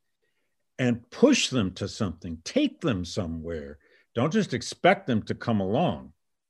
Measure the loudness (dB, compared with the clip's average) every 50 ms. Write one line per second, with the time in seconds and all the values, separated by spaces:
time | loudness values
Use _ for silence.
0 | _ _ _ _ _ _ _ _ _ _ _ _ _ _ _ -2 0 0 0 0
1 | -4 _ 0 4 6 6 6 6 2 0 0 0 0 0 -2 -6 -8 -8 -4 -4
2 | -4 -4 -4 -6 -10 -10 -10 -10 -10 -4 0 0 0 0 -2 -2 -2 -2 -2 -2
3 | -4 -6 -6 -6 -6 -4 -6 -8 -6 -6 -8 -8 -8 -10 -16 -18 _ _ _ _
4 | _ _ -4 -2 -2 0 2 0 0 0 -2 -6 -6 -8 -10 _ 4 4 4 4
5 | 2 -2 -2 -2 0 -2 -8 -6 -2 -2 0 0 0 0 0 2 2 0 0 -4
6 | -8 -16 -20 _ _ _ _ _ _ _